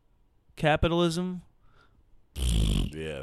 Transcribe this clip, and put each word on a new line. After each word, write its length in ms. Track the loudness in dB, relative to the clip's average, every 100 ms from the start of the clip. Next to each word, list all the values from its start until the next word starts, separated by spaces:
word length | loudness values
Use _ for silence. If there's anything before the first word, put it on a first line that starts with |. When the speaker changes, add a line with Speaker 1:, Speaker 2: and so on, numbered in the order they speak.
| _ _ _ _ _
Speaker 1:
capitalism. 840 | -2 0 2 2 2 2 0 -4 -6 -14 _ -20 -20 _ _ _ -20 _
Speaker 2:
Yeah, 840 | -4 0 2 2 2 0 -4 -8 -8